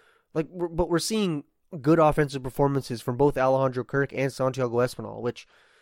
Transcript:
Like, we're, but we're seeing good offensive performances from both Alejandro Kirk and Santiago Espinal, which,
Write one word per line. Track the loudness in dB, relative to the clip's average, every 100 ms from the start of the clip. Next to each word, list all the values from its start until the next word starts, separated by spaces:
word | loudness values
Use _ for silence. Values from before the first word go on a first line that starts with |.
| _ _ _
Like, | -6 -6
we're, | -6 -4
but | -2 0
we're | 0
seeing | 0 0 0 -2 -8 _ _ -2
good | 4 6
offensive | 6 4 0 -4
performances | -6 0 2 0 -4 -6
from | -4 2
both | 2 4
Alejandro | 2 2 0 -2
Kirk | -4 -2 -2
and | -2 -2
Santiago | -2 -2 -2 -2 0
Espinal, | 0 -2 -12 -6
which, | -6 -6 -12 _ _ _